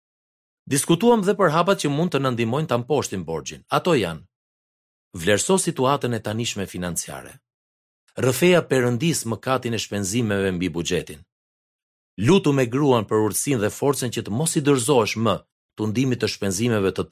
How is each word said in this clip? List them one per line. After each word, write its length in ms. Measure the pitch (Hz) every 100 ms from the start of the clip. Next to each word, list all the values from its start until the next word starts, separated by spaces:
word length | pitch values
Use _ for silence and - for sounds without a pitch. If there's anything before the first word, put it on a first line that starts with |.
| _ _ _ _ _ _ -
Diskutuam 560 | 139 - 170 240 233 185
dhe 100 | 202
për 160 | 175
hapat 320 | 160 175 190
që 60 | 147
mund 220 | 143 175
të 80 | 139
na 100 | 135
ndihmojnë 380 | 117 113 139 160
ta 80 | 120
mposhtim 460 | 123 139 - 98 80
borxhin. 380 | 80 - 73 -
Ato 240 | 147 180
janë: 300 | 139 87 78 - _ _ _ _ _ _ _ _ 92
vlerëso 380 | 87 101 - 190
situatën 560 | 170 135 131 143 123 110
e 40 |
tanishme 420 | 104 110 113 104 90
financiare. 760 | 90 87 82 - 67 64 - _ _ _ _ _ _ _ -
Rrëfeja 460 | 127 127 180 170 -
Perëndis 560 | 131 123 120 160 131 113
mëkatin 480 | 107 131 131 117 110
e 40 |
shpenzimeve 680 | - 101 92 117 110 101 95 87
mbi 140 | 87
buxhetin. 520 | 82 82 85 - 78 _ _ _ _ _ _ _ _ _ -
Lutu 360 | 117 190 151
me 120 | 139 117
gruan 380 | 131 143 120 95
për 100 | 110 107
urtësinë 360 | 95 147 123
dhe 60 | 101
forcën 420 | - 135 - 123 117
që 60 |
të 80 | 98
mos 240 | 117 160 170
i 60 |
dorëzohesh 560 | 143 135 113 127 101 110
më 180 | 113 87 - _ _ -
tundimit 460 | 107 107 135 120
të 60 | 107
shpenzimeve 580 | - 98 90 120 107 95
të 120 | 98 87